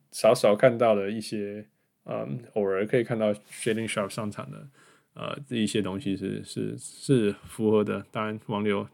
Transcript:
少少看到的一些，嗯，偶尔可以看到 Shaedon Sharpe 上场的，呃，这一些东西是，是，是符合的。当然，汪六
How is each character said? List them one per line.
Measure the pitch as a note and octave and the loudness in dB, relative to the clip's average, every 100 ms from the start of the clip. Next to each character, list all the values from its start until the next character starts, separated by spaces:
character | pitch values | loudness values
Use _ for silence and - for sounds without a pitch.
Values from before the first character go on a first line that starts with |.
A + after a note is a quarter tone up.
| _ | _
少 | - A2 A#2+ | 2 6 6
少 | A2 G#2 | 6 6
看 | C3 A#2 | 6 6
到 | A#2 | 4
的 | G#2 G2 | 4 0
一 | A2 | -4
些， | G#2+ A2 G2+ G#2 G#2+ _ _ _ - | -6 -6 -6 -8 -16 _ _ _ -10
嗯， | A#2 A#2 C3+ A#2+ | -8 -6 -8 -6
偶 | - | -2
尔 | G2 F#2+ G#2+ | 0 0 0
可 | C3 | 0
以 | |
看 | A2+ A2+ | 0 0
到 | G#2+ | 0
Shaedon | G#2 - - - A2 A2+ | 0 -8 -6 -2 -2 -2
Sharpe | - G2 | -4 -4
上 | - G#2+ | -6 -8
场 | - - | -8 -12
的， | - - _ _ _ _ - | -16 -18 _ _ _ _ -12
呃， | - - C#3+ | -10 -10 -6
这 | A#2+ | -2
一 | G#2+ | 0
些 | A2 | 0
东 | F#2 F#2+ | -2 -4
西 | G2 F#2+ | -4 -4
是， | G2 G#2 | -4 -6
是， | G#2+ - G#2+ A#2+ | -8 -8 -6 -8
是 | - - - C3 G#2 G2+ | -14 -8 2 4 4 -2
符 | - - A2 | -10 0 4
合 | G#2+ | 4
的。 | G#2 G2+ G2+ | 2 -2 -6
当 | A#2 | -6
然， | G#2+ A2 - | -6 -6 -6
汪 | G#2 | -2
六 | G#2+ G2+ G#2+ | 0 -2 -4